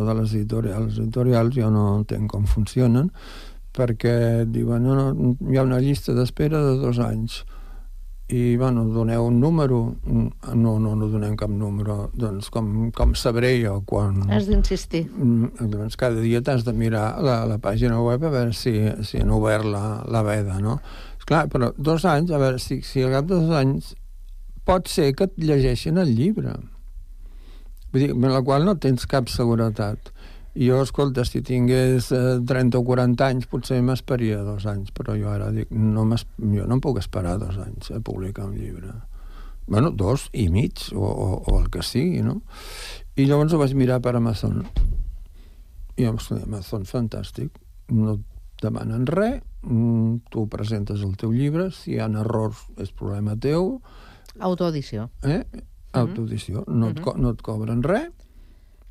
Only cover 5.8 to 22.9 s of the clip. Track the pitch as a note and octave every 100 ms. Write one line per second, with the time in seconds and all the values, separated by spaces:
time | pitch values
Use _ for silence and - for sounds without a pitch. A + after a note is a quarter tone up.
5.8 | C#3 C#3 - A#2+ B2 - D3 D#3 C#3+ C3
6.8 | C3 A#2+ A2+ A2 A2+ - - - - -
7.8 | - - - - - B2 A#2+ A#2+ C3 A#2+
8.8 | A2 A2+ A2+ A#2 A#2 A#2+ D3 E3 C#3 B2
9.8 | A#2 - - A#2 A2+ - - A#2+ A2+ A2
10.8 | A2 G#2+ G#2+ G#2+ G#2 G#2+ G#2 G2+ G#2 G2+
11.8 | G#2 G#2 G#2 - A2 G2 - A#2 G#2+ G#2+
12.8 | A2+ - B2 A2+ C3 A#2 B2+ B2 A2 G2
13.8 | G2 G2+ G2+ F#2+ G2 G#3 G3 G#3 - F#3+
14.8 | - E3 D#3 - B2+ A#2 A#2+ - A2+ G#2
15.8 | G#2+ - B2+ A2+ A2+ A#2+ C3+ B2+ A#2 A2
16.8 | A2+ A2 G#2+ - C#3+ A#2 A2+ A2 G2 A2+
17.8 | A#2+ A2+ A#2 B2 D#3+ C3 A#2+ - B2+ G#2+
18.8 | G#2+ - G#2 - G2+ A2 A2 A2 A2 G2+
19.8 | G#2+ G#2+ - A2+ G#2 G#2+ G2+ F#2+ G#2+ C#3+
20.8 | - - - - - D3 D3 C#3 A#2+ -
21.8 | C#3+ D#3+ F3+ D3 F3 D3 C3+ B2+ - C3+
22.8 | -